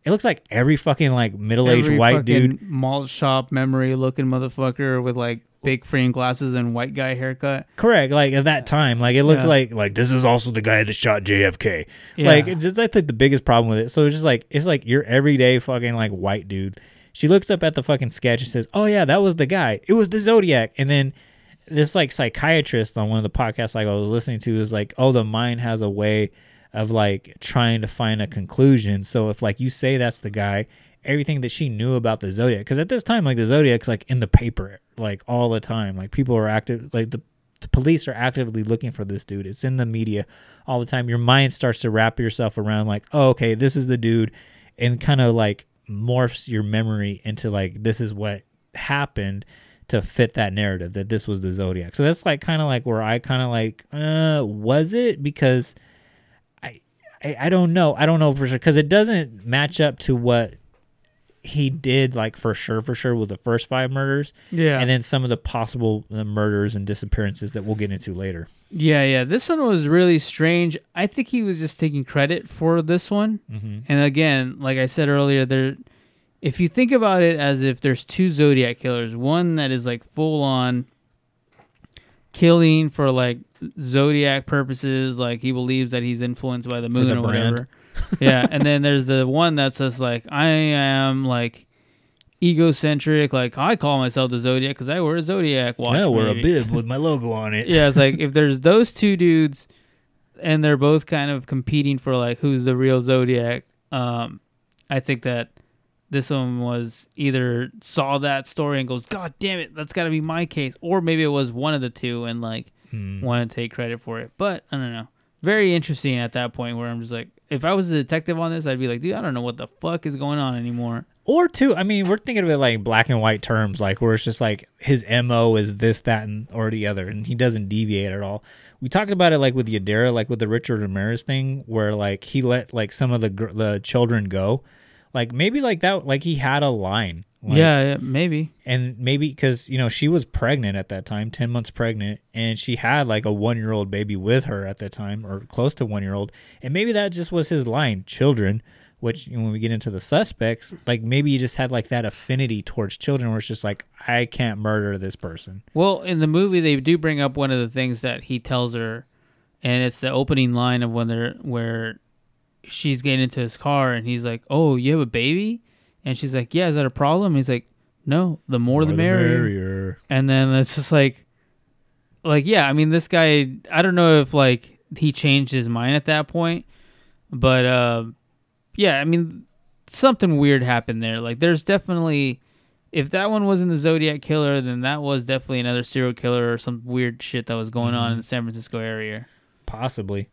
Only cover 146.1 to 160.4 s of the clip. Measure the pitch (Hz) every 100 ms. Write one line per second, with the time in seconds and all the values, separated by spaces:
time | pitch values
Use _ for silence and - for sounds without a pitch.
146.1 | 101 101 - - - 127 160 226 214 202
147.1 | 175 170 175 151 160 120 120 143 101 -
148.1 | - 135 123 98 110 - _ _ _ 117
149.1 | 151 - 120 110 107 113 113 113 95 -
150.1 | 147 220 - 113 117 - - - 120 113
151.1 | 131 147 135 123 - 131 127 - 123 110
152.1 | - - 131 135 110 - - 101 - -
153.1 | 139 120 110 - 110 107 104 - _ -
154.1 | 120 120 - 123 104 107 107 104 98 95
155.1 | - 90 82 - 95 - 156 190 190 180
156.1 | 170 156 160 196 180 160 143 131 170 160
157.1 | 151 139 131 139 127 117 127 127 117 127
158.1 | 123 - 127 - 127 123 117 113 113 -
159.1 | _ _ _ _ _ 131 123 127 - 131
160.1 | 131 135 143